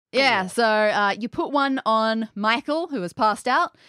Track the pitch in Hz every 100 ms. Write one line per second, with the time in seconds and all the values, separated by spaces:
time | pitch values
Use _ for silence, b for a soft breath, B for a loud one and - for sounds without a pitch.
0 | _ 247 269 214 185 - 226 214 214 208
1 | 202 202 226 - 339 285 277 262 - 220
2 | 220 220 226 - 214 233 294 311 330 269
3 | 175 - 214 202 247 269 349 b